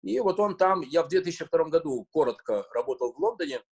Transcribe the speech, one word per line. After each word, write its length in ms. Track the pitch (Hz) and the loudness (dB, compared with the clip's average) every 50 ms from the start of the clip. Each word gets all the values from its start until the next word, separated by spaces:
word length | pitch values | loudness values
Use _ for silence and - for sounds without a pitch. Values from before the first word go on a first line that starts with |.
| - | -4
И 160 | 185 - 254 | -2 -2 0
вот 180 | 233 190 185 208 | 0 0 2 2
он 180 | 208 208 190 | 0 0 2
там, 240 | - 185 185 190 185 | 2 4 4 4 2
я 220 | 151 127 143 165 160 | -2 0 0 0 0
в 40 | 151 | 2
две 120 | 170 185 | 0 -2
тысячи 240 | - 175 170 - 160 | -2 -2 -6 -8 -8
втором 240 | - - 165 160 156 | -2 0 0 0 2
году 360 | 151 165 165 151 131 120 101 _ | 2 0 0 0 -4 -4 -6 _
коротко 540 | _ 160 147 123 113 - _ - 110 101 98 - - | _ 2 2 2 0 -4 _ -4 -4 -4 -4 -4 -4
работал 400 | 120 123 139 131 - 123 120 - | -4 -2 -2 -4 -4 -4 -6 -4
в 60 | 139 | -2
Лондоне 420 | 175 226 - - 170 143 131 120 - _ | -2 -2 -2 -4 -6 -6 -6 -8 -10 _